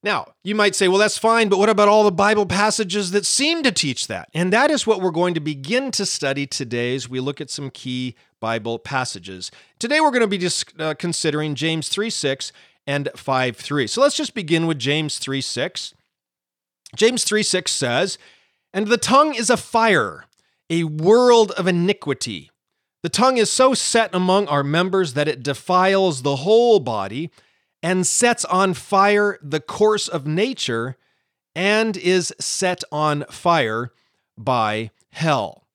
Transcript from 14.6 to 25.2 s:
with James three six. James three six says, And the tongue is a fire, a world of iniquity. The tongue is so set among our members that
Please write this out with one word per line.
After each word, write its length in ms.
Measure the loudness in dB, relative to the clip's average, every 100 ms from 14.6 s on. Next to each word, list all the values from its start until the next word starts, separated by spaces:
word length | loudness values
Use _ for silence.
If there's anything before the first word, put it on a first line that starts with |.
| 0
with 100 | -2
James 400 | -2 -2 -4 -8
three 220 | -6 -6
six. 540 | -6 -6 -6 -6 -14 _ _ _ _ _ _ _ _ _ -20
James 300 | 0 2 2
three 180 | -2 -2
six 300 | 0 -2 -2
says, 460 | -4 0 0 -2 -6 -16 _ _ _ _
And 140 | -6 0
the 120 | 0
tongue 360 | 4 4 4
is 160 | 0 0
a 60 | 0
fire, 680 | 0 0 4 2 0 -6 -20 _ _ _ _
a 140 | -2
world 680 | -2 0 4 6 8 6 4
of 140 | 0 0
iniquity. 840 | 2 0 -2 -4 -6 -6 -10 -12 _ _ _ _ _
The 60 | -6
tongue 300 | 2 2 4
is 120 | 0
so 240 | 4 4
set 400 | 4 0 0 2
among 320 | 0 2 2 2
our 160 | 0
members 520 | 2 0 2 0 -2
that 120 | -2